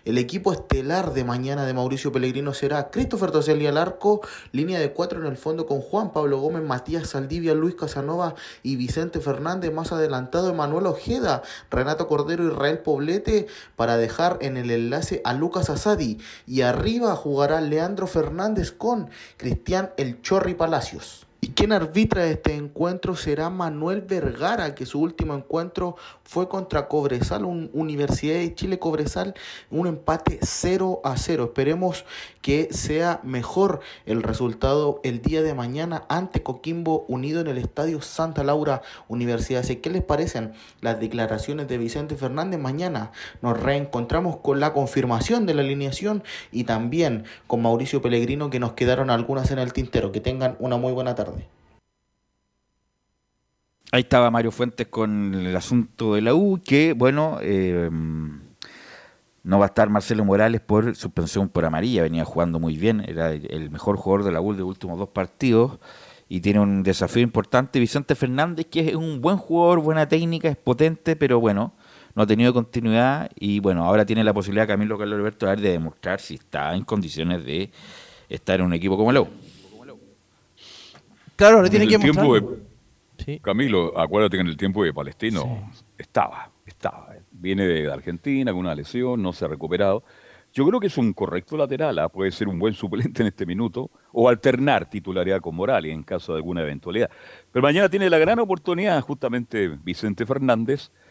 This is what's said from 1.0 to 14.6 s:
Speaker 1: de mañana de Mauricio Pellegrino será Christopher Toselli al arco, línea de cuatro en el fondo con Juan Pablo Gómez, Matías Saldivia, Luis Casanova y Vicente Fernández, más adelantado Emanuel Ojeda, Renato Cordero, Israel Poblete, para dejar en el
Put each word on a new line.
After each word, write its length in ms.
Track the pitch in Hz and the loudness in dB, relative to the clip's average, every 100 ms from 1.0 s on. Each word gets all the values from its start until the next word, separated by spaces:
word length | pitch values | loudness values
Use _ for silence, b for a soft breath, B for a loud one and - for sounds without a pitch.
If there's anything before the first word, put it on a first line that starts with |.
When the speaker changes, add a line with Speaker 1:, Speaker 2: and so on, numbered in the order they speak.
| 170 | -2
Speaker 1:
de 100 | 131 | -2
mañana 420 | 123 123 131 143 135 | -2 -2 -4 -2 -2
de 80 | 127 | -2
Mauricio 360 | 127 135 147 | -2 -2 -2
Pellegrino 440 | 127 127 127 143 131 | 0 0 -2 -4 -2
será 340 | 143 147 139 | -2 -2 -2
Christopher 400 | - 262 214 185 | -2 -2 0 0
Toselli 360 | 156 147 151 147 | 2 2 2 2
al 100 | 143 | 0
arco, 440 | 175 - 202 208 214 B B | 0 0 2 2 -2 B B
línea 280 | 131 160 180 | -2 -2 0
de 140 | 143 | -2
cuatro 260 | 151 175 170 | -2 -4 -4
en 80 | 151 | -6
el 100 | 131 | -6
fondo 300 | 156 160 156 | -6 -4 -4
con 140 | 139 | -4
Juan 300 | - 202 208 | -2 -2 -2
Pablo 280 | 160 147 135 | -2 0 0
Gómez, 240 | 147 170 | -2 -2
Matías 460 | 156 127 - 165 147 | -2 -4 -4 -6 -4
Saldivia, 440 | 139 135 170 165 | -6 -4 -2 0
Luis 220 | 156 165 175 | 2 0 -2
Casanova 580 | 147 143 143 170 175 - B B | -6 -6 -4 -2 -4 -6 B B
y 140 | 131 131 | -6 -4
Vicente 420 | 123 156 165 160 | -4 -4 -4 -4
Fernández, 520 | 143 135 156 185 170 | -4 -4 -4 -4 -4
más 180 | 156 165 | -4 -4
adelantado 580 | 165 156 127 127 170 180 | -2 0 -2 -2 0 0
Emanuel 380 | 165 147 165 190 | 0 -2 0 -2
Ojeda, 560 | - - 254 208 127 B B B | -2 -2 -2 0 -2 B B B
Renato 380 | 123 135 156 170 | -2 0 -2 0
Cordero, 400 | 147 147 170 170 | 0 0 -2 -2
Israel 320 | 143 143 160 | 0 0 0
Poblete, 680 | - 139 151 196 208 214 208 B B B | 0 -2 0 -2 0 0 0 B B B
para 220 | 117 117 | 0 2
dejar 400 | 113 - 170 185 | 0 0 0 0
en 160 | 139 | -4
el 140 | 127 | -4